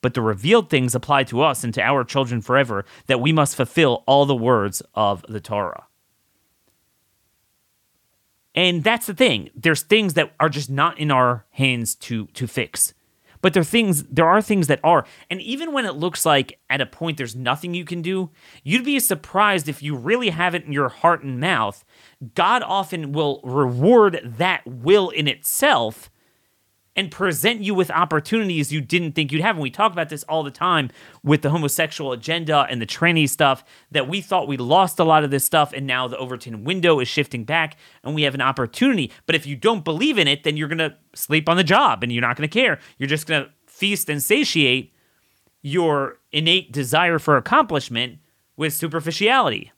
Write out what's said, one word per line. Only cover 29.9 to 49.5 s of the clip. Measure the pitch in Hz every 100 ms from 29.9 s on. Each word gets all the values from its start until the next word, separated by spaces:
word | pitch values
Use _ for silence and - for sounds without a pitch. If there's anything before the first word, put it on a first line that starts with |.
about | 175 156
this | 151
all | - 160
the | 143
time | 135 175 170 131 - - -
with | - 151
the | 147
homosexual | 165 143 - 131 - 143
agenda | 123 117 165 160 151 139
and | 127
the | 110
tranny | - 170 165 143
stuff, | - 143 131 _ - _
that | 151 131
we | 196
thought | - 185 127
we | 135
lost | 123 165 185 -
a |
lot | 165 156
of | 147
this | 139
stuff, | - 160 147
and | 135 135
now | 127 127
the | 120
Overton | 127 123 - 110
window | 117 190 170 151
is | 123
shifting | - 143 123
back, | 110 160 160 - - _
and | -
we | 151
have | 143
an | 135
opportunity. | 131 135 123 - 262 233 123 -
But | - 165
if | 143
you |
don't | 139 214 226
believe | 156 160 285 240
in | 151
it, | 147
then | 156 151
you're | 151
gonna | 160 156 - _
sleep | - - 156 156
on | 175
the |
job, | 160 196 269 113
and | 120
you're | 120
not | 120 120
gonna | 151
care. | 208 247 156 - _
You're | 135
just | 151 156
gonna | 156 - _ _
feast | - 196 196 -
and | 147
satiate | - 226 302 170 139 127 - _ _ _ _ _ _ _
your | 143 160 165 147 135 - _
innate | 151 160 185 170
desire | 135 127 151 175 165
for | - 139
accomplishment | - 262 247 156 - 117 127 - _ _ _ -
with | 151
superficiality | 151 165 160 156 160 208 269 190